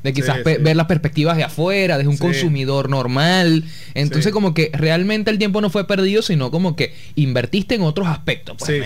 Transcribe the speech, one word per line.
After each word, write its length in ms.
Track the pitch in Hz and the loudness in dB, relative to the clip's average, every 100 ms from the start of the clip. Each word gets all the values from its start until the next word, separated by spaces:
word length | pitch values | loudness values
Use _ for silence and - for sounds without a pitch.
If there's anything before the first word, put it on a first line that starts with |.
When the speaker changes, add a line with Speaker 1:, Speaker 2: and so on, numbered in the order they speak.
Speaker 1:
de 100 | 135 | -4
quizás 240 | 131 127 127 | -2 0 0
Speaker 2:
sí, 40 | |
Speaker 1:
pe-, 120 | 117 - | 0 2
Speaker 2:
sí. 60 | |
Speaker 1:
ver 140 | 156 160 | 2 2
las 100 | 165 | 2
perspectivas 520 | 160 151 151 151 165 | 0 0 0 0 2
de 60 | |
afuera, 520 | 143 - 175 196 185 147 | -2 -2 0 2 2 2
desde 120 | 143 | 2
un 60 | 143 | 2
Speaker 2:
Sí. 60 | |
Speaker 1:
consumidor 680 | 175 170 175 143 131 139 131 | 0 0 0 0 0 0 0
normal. 760 | 135 123 127 160 185 170 160 160 - - | 0 0 2 2 4 4 2 0 -10 -8
Entonces, 320 | - 147 151 180 | -2 0 0 0
Speaker 2:
Sí. 60 | |
Speaker 1:
como 200 | 208 196 | 2 0
que 180 | 165 156 | 2 0
realmente 560 | 143 156 165 190 214 202 | 0 0 2 0 0 0
el 80 | 214 | 0
tiempo 240 | 208 208 | 0 0
no 80 | 208 | 0
fue 160 | 202 196 | -2 0
perdido, 340 | 196 190 208 | 0 2 2
sino 300 | 220 160 127 | 2 0 0
como 260 | 160 185 147 | 0 0 -2
que 160 | 127 - - | -4 -6 -6
invertiste 600 | - 139 123 123 202 190 240 | -2 0 0 -2 -2 -2 0
en 60 | |
otros 260 | 165 151 180 | 0 0 -2
aspectos, 480 | 151 - 123 - - | -2 -4 -6 -8 -10
pues, 80 | 156 | -4
Speaker 2:
Sí, 60 | |
Speaker 1:
¿me 60 | |
Speaker 2:
sí, 40 | 147 | -2